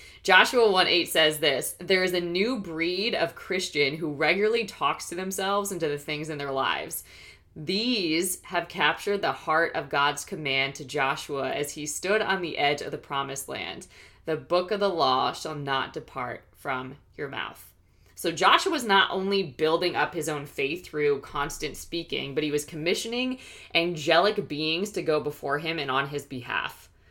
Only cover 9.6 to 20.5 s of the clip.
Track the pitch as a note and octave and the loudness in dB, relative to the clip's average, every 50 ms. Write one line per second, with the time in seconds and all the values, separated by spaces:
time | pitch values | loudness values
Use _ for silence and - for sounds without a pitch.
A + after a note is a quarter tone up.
9.6 | E3+ - - D#3+ D3 C#3 - C#3+ C#3+ D3 D3 - - - G3 E3 D3+ C#3+ C3 C3+ | 2 2 0 -4 -4 -2 0 2 2 2 0 -2 -6 -8 -8 -6 -4 -2 0 0
10.6 | C3+ C#3 D3 - D3 B2 B2+ D3 C3+ C3+ C#3 C3+ - - D3 C3+ C3 C3 C3 C#3+ | 0 -2 -4 -8 -10 -4 -2 0 2 2 0 -2 -4 -6 -4 -4 -4 -2 -2 -2
11.6 | D3 D3 - D#3 D3 D3 - - - F#3 G#3 A3 - - F#3+ F#3 F3 D#3+ - - | -4 -4 -6 -6 -8 -8 -6 -4 0 0 2 2 2 0 0 -2 -2 -4 -2 0
12.6 | D3 C#3+ D3 - - - E3 C#3+ - - D3 C#3 C#3 C3+ C#3 C#3 - - C3+ A2+ | 2 2 2 0 -2 -6 -8 -8 -8 -6 -4 -4 -4 -4 -6 -8 -8 -8 -8 -6
13.6 | F2 E2+ F#2+ - - - - - - - - - - - D#3+ D3 C3 - F3 F3+ | -6 -8 -8 -10 -14 -16 -20 -20 -20 -20 -20 -10 -6 -4 -4 -4 -2 0 2 2
14.6 | F3+ F3+ G#3+ G3 G3+ G3 F3 E3 C#3+ C3 B2+ C3 C3 B2+ C#3 - - D#3 D#3 D3 | 2 2 0 0 2 2 2 4 4 6 6 4 4 2 0 -2 -6 -8 -6 -6
15.6 | C#3+ C#3 C3+ C3+ - - - D#3+ - - - C3+ B2+ A#2+ A#2 - - _ _ - | -2 0 0 0 0 -2 -6 -10 -12 -10 -8 -8 -6 -6 -8 -10 -14 _ _ -10
16.6 | - D3 C3+ B2+ C3 C3 C#3 C#3+ _ _ _ - D3 C#3 C3 A2+ - - - - | -6 -4 -4 -4 -4 -8 -12 -16 _ _ _ -10 -10 -8 -6 -6 -6 -8 -10 -14
17.6 | - - - _ _ _ _ _ _ - - - - F3 E3 D3+ F#3 G3 C#4+ E4+ | -20 -20 -20 _ _ _ _ _ _ -20 -12 -6 -4 -2 0 4 6 6 6 6
18.6 | - - E4 C#4+ B3 G#3+ G3 G3 - - - F#3+ F#3+ G3 G3+ G3 F#3 D3+ B2 - | 6 2 0 0 2 4 4 4 4 4 2 -2 0 0 0 0 0 -2 -2 0
19.6 | D#3 D#3 D#3+ E3+ F3+ F3 C#3+ A#2 D3+ D#3 - D3+ D3+ E3 D3+ C#3+ C#3+ D3 | 2 2 2 2 2 2 2 2 0 0 0 -2 -4 -2 -2 -4 -6 -6